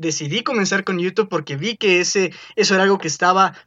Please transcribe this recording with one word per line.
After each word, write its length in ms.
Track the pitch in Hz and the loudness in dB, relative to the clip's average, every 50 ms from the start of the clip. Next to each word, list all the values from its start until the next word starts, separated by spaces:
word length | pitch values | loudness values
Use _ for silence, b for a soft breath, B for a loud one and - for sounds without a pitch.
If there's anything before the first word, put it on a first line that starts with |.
| 160 160 147 | -6 -6 -4
decidí 300 | - 156 143 180 240 233 | -4 -6 -4 -6 -4 -4
comenzar 400 | - 240 214 196 - 196 190 190 | -2 -2 0 0 0 0 -2 -2
con 160 | - 185 175 | -2 -4 -2
YouTube 280 | 175 185 185 220 214 | -2 -2 0 -2 -2
porque 280 | 196 180 160 143 - 139 | -2 -4 -6 -6 -6 -8
vi 200 | 135 170 226 226 | -6 -6 -6 -6
que 240 | - 220 196 180 175 | -2 0 2 2 2
ese, 320 | 175 - - 202 185 165 B B B B B | 2 0 0 0 -2 -2 B B B B B
eso 200 | 220 190 185 196 | -2 2 2 4
era 80 | 185 196 | 4 4
algo 160 | 196 196 190 | 2 2 0
que 80 | 165 | -2
estaba 480 | 156 147 - 180 175 185 190 190 - B B B | -6 -2 0 2 2 4 4 2 2 B B B